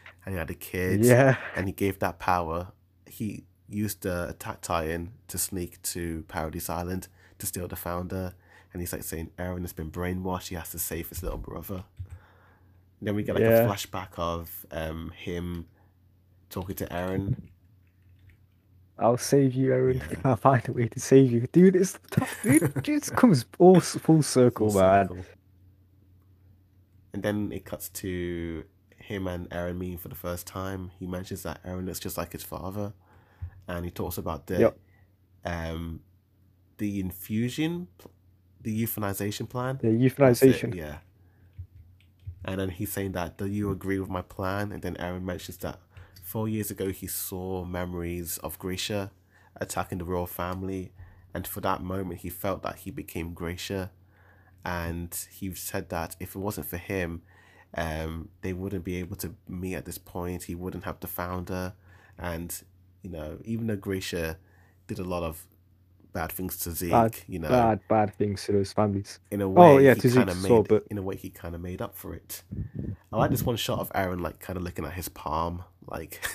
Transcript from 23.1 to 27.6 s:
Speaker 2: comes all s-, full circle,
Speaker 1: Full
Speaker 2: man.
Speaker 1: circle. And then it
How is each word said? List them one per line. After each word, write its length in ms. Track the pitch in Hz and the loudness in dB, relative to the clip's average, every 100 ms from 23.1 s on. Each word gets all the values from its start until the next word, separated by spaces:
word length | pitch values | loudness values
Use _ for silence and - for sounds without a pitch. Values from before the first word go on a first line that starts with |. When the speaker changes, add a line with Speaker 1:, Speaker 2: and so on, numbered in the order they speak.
| - | 4
Speaker 2:
comes 300 | 247 143 - - | 6 6 2 8
all 200 | 175 185 | 10 10
s-, 180 | - - | 8 2
full 240 | - 160 | 6 6
circle, 480 | 139 127 123 - 107 | 6 6 6 6 4
Speaker 1:
Full 100 | 98 | 6
Speaker 2:
man. 260 | 95 98 95 | 8 8 4
Speaker 1:
circle. 180 | 92 92 - _ _ _ _ _ _ _ _ _ _ _ _ _ _ _ _ _ | -2 -14 -18 _ _ _ _ _ _ _ _ _ _ _ _ _ _ _ _ _
And 100 | 101 | -6
then 280 | 104 104 104 | -2 -2 -2
it 140 | 90 | -6